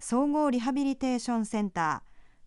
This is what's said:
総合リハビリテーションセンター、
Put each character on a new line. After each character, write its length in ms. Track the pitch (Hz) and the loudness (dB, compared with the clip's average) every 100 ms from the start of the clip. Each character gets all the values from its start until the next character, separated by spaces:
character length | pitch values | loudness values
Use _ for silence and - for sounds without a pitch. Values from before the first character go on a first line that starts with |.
総 260 | - 240 294 | -2 0 2
合 240 | 302 294 | 2 2
リ 80 | 247 | 2
ハ 140 | 240 | 0
ビ 120 | 269 | 0
リ 120 | 277 262 | 0 0
テ 200 | 262 247 | 0 0
ー 20 | |
シ 100 | 247 | -2
ョ 60 | 233 | -2
ン 100 | 214 | -2
セ 160 | 220 | -2
ン 80 | 208 | -2
タ 320 | 180 160 135 | 0 -2 -2
ー、 120 | - - - - | -8 -20 -20 -20